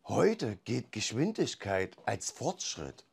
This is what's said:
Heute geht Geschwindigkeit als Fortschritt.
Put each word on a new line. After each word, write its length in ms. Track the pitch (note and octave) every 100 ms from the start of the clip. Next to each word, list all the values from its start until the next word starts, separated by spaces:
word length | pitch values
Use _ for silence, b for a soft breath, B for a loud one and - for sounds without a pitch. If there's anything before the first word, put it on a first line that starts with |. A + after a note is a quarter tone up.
| -
Heute 460 | G#2+ F#3 A3 B2 G2+
geht 300 | - B2 A#2+
Geschwindigkeit 1040 | G#2+ - A2 F3+ A3 D3+ - G2+ F#2+ F#2 -
als 260 | - G2 -
Fortschritt. 720 | - C3+ F#3+ - - C#2+ - _